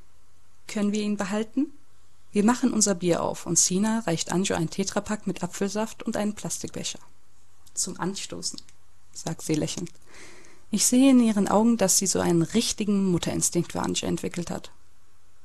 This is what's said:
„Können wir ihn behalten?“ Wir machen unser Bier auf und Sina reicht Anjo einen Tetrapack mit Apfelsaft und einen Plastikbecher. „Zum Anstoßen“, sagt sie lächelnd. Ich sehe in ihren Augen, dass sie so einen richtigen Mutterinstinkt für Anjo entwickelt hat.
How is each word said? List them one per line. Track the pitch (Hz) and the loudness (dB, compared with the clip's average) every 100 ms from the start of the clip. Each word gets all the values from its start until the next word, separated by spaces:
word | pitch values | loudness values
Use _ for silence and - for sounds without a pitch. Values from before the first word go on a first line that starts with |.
| - - - - - - - | -14 -14 -14 -14 -14 -14 -8
„Können | 214 208 | -2 0
wir | 214 | 0
ihn | 208 202 | 0 -2
behalten?“ | 190 214 226 - 302 - - - - - - | -2 -2 -2 0 -2 -4 -14 -14 -14 -14 -2
Wir | 202 | 4
machen | 208 247 247 | 4 6 4
unser | 214 202 180 | 4 4 4
Bier | 175 165 | 2 2
auf | - - - | 2 -2 0
und | 170 | 2
Sina | - 185 220 226 | 4 4 2 2
reicht | 190 165 - | 0 0 2
Anjo | 170 196 180 | 0 2 2
einen | 165 | 0
Tetrapack | - 196 208 - 208 196 | -2 -2 -2 -2 -4 -4
mit | - | -4
Apfelsaft | 175 - 202 208 220 - | -6 -2 -2 -2 -4 -4
und | - 220 | -4 -2
einen | 208 | -2
Plastikbecher. | 208 170 - - - - - - - - - - - - | -2 -6 -6 -6 -6 -8 -8 -12 -14 -14 -14 -14 -14 -10
„Zum | - 196 180 | -6 -4 -4
Anstoßen“, | 180 196 - - 175 - - - - - - | -4 -4 -8 -8 -8 -8 -12 -14 -14 -14 -14
sagt | - 156 165 | -8 -6 -6
sie | - | -2
lächelnd. | 156 - - 175 - - - - - - - - | 0 0 -4 -8 -10 -14 -14 -14 -14 -14 -14 -4
Ich | 202 | 0
sehe | - 247 269 | 4 8 8
in | 254 | 8
ihren | 226 208 190 | 8 4 4
Augen, | 196 226 226 | 6 6 4
dass | 190 - | 4 4
sie | 190 | 2
so | 180 | 2
einen | 180 170 | 4 4
richtigen | 160 226 233 - 208 196 196 | 4 2 2 0 0 2 4
Mutterinstinkt | 170 - 165 - 175 170 | 2 2 0 2 0 0
für | - | -2
Anjo | - 180 - | 0 0 0
entwickelt | 170 180 175 170 | -2 -2 -4 -6
hat. | - - - - - - - - - | -6 -8 -12 -14 -14 -14 -14 -14 -14